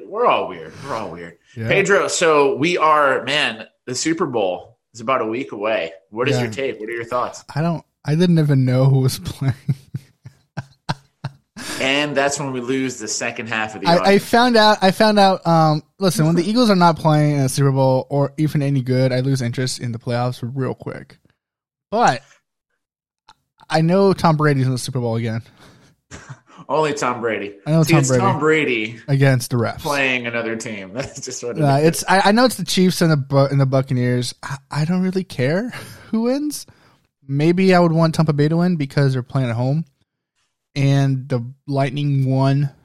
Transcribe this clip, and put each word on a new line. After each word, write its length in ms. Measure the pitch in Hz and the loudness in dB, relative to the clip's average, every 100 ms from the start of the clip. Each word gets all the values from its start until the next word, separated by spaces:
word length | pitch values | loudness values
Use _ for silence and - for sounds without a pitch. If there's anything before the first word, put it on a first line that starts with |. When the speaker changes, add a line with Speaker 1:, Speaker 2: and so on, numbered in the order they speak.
| - | -10
Speaker 1:
we're 180 | 214 240 | -2 0
all 220 | 156 - | 0 -2
weird. 260 | 82 78 104 135 | -10 -14 -14 -10
We're 100 | 117 | -8
all 160 | 98 | -8
weird. 260 | 85 87 - _ - | -12 -16 -18 _ -8
Speaker 2:
Yeah. 120 | 113 | -2
Speaker 1:
Pedro, 400 | 180 190 196 139 | 0 2 2 0
so 480 | - 170 151 139 120 | 0 2 4 2 2
we 220 | 160 175 | -2 0
are, 460 | 156 151 143 127 | 2 4 2 0
man, 440 | 120 147 135 110 - _ - | -2 -2 -2 -6 -16 _ -10
the 100 | 123 | -6
Super 300 | 160 165 170 | -4 -2 -2
Bowl 520 | 120 95 87 - _ _ | -2 -2 -4 -10 _ _
is 80 | 117 | -12
about 200 | 113 110 | -4 -2
a 40 | 110 | -2
week 260 | 117 139 | -6 -8
away. 420 | 113 104 107 82 - _ | -6 -2 -2 -4 -12 _
What 200 | 104 123 | -6 -4
is 60 | 123 | -2
Speaker 2:
Yeah. 60 | |
Speaker 1:
your 80 | 117 | -4
take? 280 | 107 135 107 | -6 -8 -8
What 100 | 107 | -10
are 40 | |
your 120 | 117 117 | -10 -6
thoughts? 380 | 123 117 - - 143 | -6 -6 -10 -10 -6
Speaker 2:
I 60 | |
don't, 220 | 165 156 - _ - | -4 -6 -10 _ -4
I 100 | 151 | 0
didn't 240 | 180 165 | 2 2
even 260 | 147 135 127 | 2 2 2
know 200 | 127 135 | 2 4
who 140 | 135 | 4
was 200 | 131 - | 0 -2
<laughs> 40 | - | -10
playing. 300 | - 135 - - - _ - _ _ - _ _ - - _ - - _ _ - - _ - - - | -6 -4 -4 -6 -6 _ -16 _ _ -20 _ _ -16 -16 _ -12 -12 _ _ -16 -16 _ -16 -12 -4
Speaker 1:
And 360 | 131 139 147 139 | -2 0 0 0
that's 240 | 139 143 | 0 -2
when 120 | 139 | -6
we 100 | 127 | -6
lose 380 | 120 135 131 113 | -4 -2 -2 -6
the 80 | 107 | -8
second 400 | - 120 117 113 | -6 -6 -8 -6
half 240 | 113 107 | -4 -6
of 80 | - | -4
the 60 | - | 0
Speaker 2:
I, 60 | |
I 40 | 175 | 2
Speaker 1:
audience. 260 | 185 196 - | 4 2 2
Speaker 2:
found 260 | 233 247 226 | 2 4 4
out, 220 | 214 214 | 4 4
I 80 | 190 | 2
found 260 | - 214 208 | 2 2 4
out, 280 | 196 190 170 | 4 2 2
um, 340 | 165 156 151 - - | 4 4 0 -4 -2
listen, 300 | 190 - 156 | -2 2 2
when 80 | 170 | 2
the 80 | |
Speaker 1:
<laughs> 40 | 170 | 0
Speaker 2:
Eagles 220 | 226 233 | 2 4
are 60 | 190 | 6
not 200 | 170 156 | 4 4
playing 400 | 160 151 151 143 | 2 4 2 2
in 40 | |
the 60 | 135 | 0
Super 220 | - 139 | 2 2
Bowl 340 | 135 135 131 - | 4 2 2 0
or 220 | 143 139 - | -2 -2 0
even 240 | 151 147 | -2 0
any 220 | 139 139 | 0 -2
good, 280 | 123 127 131 | 0 2 2
I 100 | 127 | 0
lose 200 | 131 131 | 0 0
interest 380 | 120 123 127 - | -2 -4 -4 -4
in 120 | 123 | -8
the 60 | 113 | -8
playoffs 500 | - 120 123 127 117 135 | -4 -4 -4 -6 -8 -6
real 200 | 127 117 | -6 -8
quick. 420 | - - 139 - _ _ _ _ _ _ - | -12 -14 -16 -20 _ _ _ _ _ _ -6
But 320 | 214 214 127 _ _ _ _ _ _ _ _ _ _ _ _ _ _ - | 0 2 0 _ _ _ _ _ _ _ _ _ _ _ _ _ _ -4
I 140 | 160 | 0
know 320 | 160 185 196 | 2 4 2
Tom 240 | 180 170 151 | 2 2 2
Brady's 280 | 151 139 131 | 2 2 0
in 40 | |
the 60 | 127 | -2
Super 220 | - 127 | -4 -4
Bowl 160 | 120 113 | -2 -2
again. 260 | 117 113 - _ - _ _ _ - | -4 -6 -10 _ -20 _ _ _ -20
<laughs> 580 | - - 123 _ - 147 | -20 -18 -20 _ -16 -4
Speaker 1:
Only 240 | 143 151 | -2 -2
Tom 260 | 143 131 117 | -2 -4 -4
Brady. 340 | 113 104 101 - - | -4 -4 -8 -10 -2
Speaker 2:
I 60 | |
know 120 | 160 | 2
Speaker 1:
See, 100 | 151 | 4
Speaker 2:
Tom 60 | 160 | 4
Speaker 1:
it's 80 | 135 | 4
Speaker 2:
Brady. 120 | 127 | 2
Speaker 1:
Tom 180 | 98 - | 2 2
Brady 600 | 151 156 143 120 110 120 - | 2 2 2 -2 -4 -8 -2
Speaker 2:
Against 420 | 139 139 127 - | 2 4 2 0
the 80 | 120 | -2
refs. 220 | 110 - | -2 -4
Speaker 1:
playing 480 | 156 143 131 127 120 | -4 -2 0 -2 -4
another 280 | 117 110 113 | -4 -4 -6
team. 380 | 120 107 95 | -8 -12 -12
<laughs> 0 | |
That's 260 | 107 131 - 131 | -10 -10 -12 -12
just 180 | 123 | -10
what 140 | 120 110 | -8 0
it 40 | |
Speaker 2:
Nah, 160 | 143 139 | 2 4
Speaker 1:
is. 100 | 156 | 2
Speaker 2:
it's, 160 | 160 - | 0 0
I, 220 | 190 196 | 2 4
I 20 | |
know 140 | 214 254 | 4 2
it's 100 | - | 0
the 60 | |
Chiefs 380 | 175 - 185 - | -4 2 2 2
and 100 | 170 | 2
the 60 | 151 | 2
Bu-, 280 | 135 139 139 | 2 2 2
and 120 | 139 | 2
the 60 | 135 | 2
Buccaneers. 680 | 135 135 127 123 123 123 - | 0 0 -2 0 0 -4 -8
I, 140 | - 139 - | -14 -14 -8
I 160 | 143 156 | -4 -2
don't 160 | 180 | 0
really 220 | 185 185 | 0 -2
care 460 | 185 - 131 175 240 - - - - | -6 -2 0 0 -4 -10 -16 -18 -6
who 120 | 220 | -4
wins. 440 | 233 269 302 285 - - _ _ _ _ 139 | -2 -2 -4 -8 -14 -20 _ _ _ _ -6
Maybe 460 | 139 156 175 190 | 0 2 4 4
I 60 | 180 | 6
would 120 | 175 | 4
want 220 | 160 165 156 | 4 2 2
Tampa 180 | 160 | 0
Bay 140 | 143 147 | 2 2
to 80 | 165 | 2
win 180 | 175 170 | 2 0
because 380 | 139 - 139 | -2 0 0
they're 100 | 131 | 0
playing 260 | 117 139 127 | -2 -2 -2
at 60 | 113 | -2
home. 300 | 127 151 160 _ _ _ _ _ _ _ _ | 0 -2 -4 _ _ _ _ _ _ _ _
And 540 | 143 139 139 139 131 135 | 0 2 4 2 -2 -2
the 240 | 127 117 135 - | -4 -6 -12 -6
Lightning 560 | 139 139 135 143 139 131 | -2 -2 -2 -2 0 0
won 440 | 131 135 139 143 - | 2 2 2 -2 -6